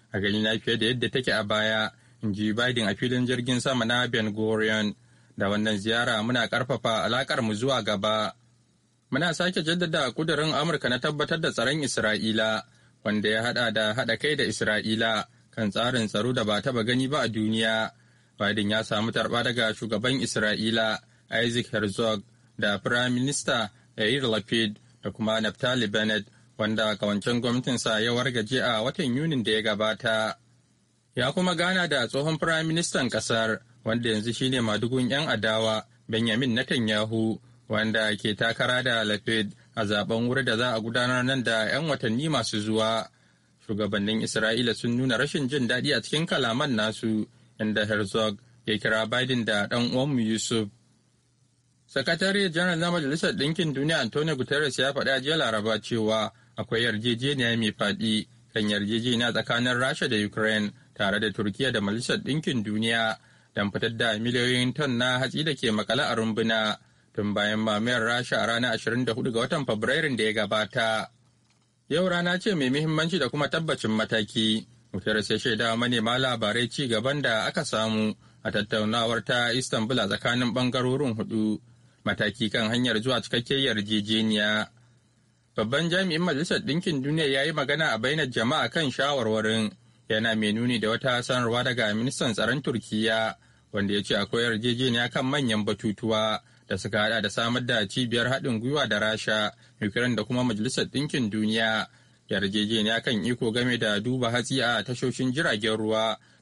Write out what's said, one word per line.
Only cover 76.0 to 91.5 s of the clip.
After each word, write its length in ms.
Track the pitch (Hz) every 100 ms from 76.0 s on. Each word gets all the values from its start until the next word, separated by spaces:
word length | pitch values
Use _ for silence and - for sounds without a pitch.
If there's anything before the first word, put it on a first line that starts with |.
| 110 123
labarai 540 | 131 117 104 117 123
ci 160 | - 135
gaban 340 | 110 127 147
da 240 | 131 110 104
aka 160 | 165 135
samu 500 | 110 110 110 107 101 - -
a 80 | 110
tattaunawar 720 | 104 104 113 107 117 117 117
ta 280 | - 123 120
Istanbul 460 | 123 127 127 110 127
a 80 | 101
tsakanin 460 | 107 123 123 123
bangarorin 600 | 127 123 127 127 131 139 110
hudu, 460 | 101 113 107 104 - - - _ -
mataki 460 | 95 107 - 110
kan 180 | 123 110
hanyar 300 | 120 123 107
zuwa 200 | 120 120
cikakkiyar 560 | - 120 - 139 135 107
yarjejeniya. 920 | 101 107 101 110 110 107 104 107 107 - _ _ _ _ _ _ _ -
Babban 340 | 110 143 165
jami'in 320 | 175 190 156
Majalisar 380 | 180 135 175 143
Ɗinkin 420 | - 156 180 143
Duniya 240 | 139 156 147
ya 160 | 135
yi 80 | 151
magana 400 | 156 135 143 156
a 40 | 110
bainar 300 | 127 156 135
jama'a 400 | 120 113 151 120
kan 220 | 170 147
shawarwarin, 800 | 120 139 139 110 110 110 110 107 - - _ -
yana 260 | 110 113 110
mai 160 | 107
nuni 280 | 107 120 120
da 100 | 107
wata 340 | 113 135 123
sanarwa 400 | - 127 120